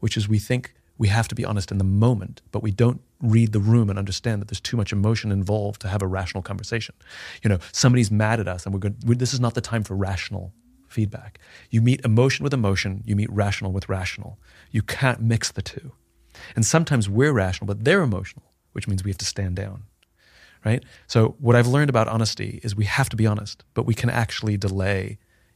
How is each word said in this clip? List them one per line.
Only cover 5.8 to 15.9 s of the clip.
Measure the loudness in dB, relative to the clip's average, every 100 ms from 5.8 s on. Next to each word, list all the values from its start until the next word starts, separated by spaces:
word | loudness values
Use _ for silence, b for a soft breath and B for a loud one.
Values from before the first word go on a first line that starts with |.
to | -6
have | -2
a | -2
rational | -4 -4 -6
conversation. | -8 -8 -6 -6 -8 -14 B B B B
You | 2
know, | 2 B
somebody's | 2 4 6 4
mad | 2 2 0
at | -2
us | -6
and | -4
we're | -4
good, | -4 -2 0
we, | 0
this | 0
is | 0
not | -2
the | -2
time | -4 -4
for | -4 -4
rational | -4 -4 -6 -10 -10 -16 _ _ _
feedback. | -4 -2 -4 -16 -20 B B B
You | 2
meet | 4 2
emotion | 2 4 4 2
with | -2
emotion, | 0 0 0 -2 -6
you | -2 -2
meet | 0
rational | 0 -2 -2 -4
with | -4 -4
rational. | -6 -6 -8 -14 -18 b b b
You | -4
can't | -4 -2 -2 0
mix | 0 0 -2
the | -6
two. | -10 -12 -16